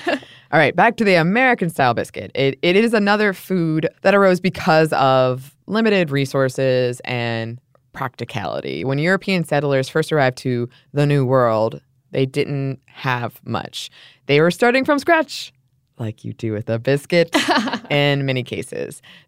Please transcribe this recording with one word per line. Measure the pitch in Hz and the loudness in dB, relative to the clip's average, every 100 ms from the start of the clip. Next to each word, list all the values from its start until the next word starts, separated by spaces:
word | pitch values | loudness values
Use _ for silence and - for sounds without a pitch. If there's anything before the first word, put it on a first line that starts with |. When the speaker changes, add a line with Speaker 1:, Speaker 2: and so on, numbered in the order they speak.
Speaker 1:
<laughs> | - | -4
All | 294 - - _ 151 | -6 -8 -20 _ 2
right, | 143 170 | 4 4
back | 220 233 | 2 2
to | |
the | 208 | 2
American-style | 175 160 214 262 240 170 - 131 | 4 2 2 2 2 -2 0 0
biscuit. | 113 - - 95 | 0 -4 -8 -8
It, | - 135 131 | -2 -2 0
it | 170 185 | 2 2
is | 233 | 2
another | 220 202 208 214 | 2 2 2 0
food | 185 - 185 165 156 - - | -2 -4 -2 0 0 -2 -2
that | 190 | 2
arose | 202 196 180 | 4 4 2
because | 185 - - 160 160 | 0 -2 2 4 4
of | - 135 131 127 127 135 _ - | 2 4 4 2 0 -8 _ -6
limited | 202 226 202 165 | -2 2 2 0
resources | 139 135 139 131 123 131 127 127 123 - | 0 -2 0 0 0 0 2 0 -4 -6
and | 123 117 113 113 120 _ _ _ | -4 -4 -4 -6 -10 _ _ _
practicality. | - 131 - 113 110 85 64 67 67 | -10 -10 -10 -10 -8 -6 -6 -6 -6
When | 110 139 | -4 -2
European | 165 190 - 190 | 0 -2 -2 -4
settlers | 160 147 147 135 131 | -2 -2 0 0 -2
first | 160 156 | -4 -2
arrived | 156 131 127 | 0 0 0
to | 135 123 120 _ _ | -4 -4 -6 _ _
the | 139 147 | -2 2
New | 143 | 2
World, | 127 131 120 110 110 143 - _ _ | 2 4 4 2 0 -4 -18 _ _
they | - 135 | -4 -2
didn't | 139 - 143 139 131 _ | -2 -4 -4 -6 -8 _
have | - 135 123 120 - - | -10 -4 -4 -6 -10 -8
much. | 113 - - - - - _ - | -8 -8 -12 -14 -18 -20 _ 0
They | 143 | 2
were | 170 | 4
starting | 175 240 254 | 2 2 2
from | 269 285 | 2 0
scratch, | 277 330 311 - - _ _ _ _ - | 2 0 0 -8 -16 _ _ _ _ -10
like | 113 110 | -10 -8
you | 117 | -12
do | 110 113 | -8 -6
with | 107 - | -6 -4
a | 113 | -4
biscuit | 120 143 - 175 170 - - 311 | 0 -2 0 0 2 0 0 0
Speaker 2:
<laughs> | 220 214 - | -2 -6 -4
Speaker 1:
in | 143 143 143 135 | 0 2 0 -2
many | 127 | -4
cases. | 123 98 - - - - - - | -4 -8 -8 -8 -10 -12 -20 -20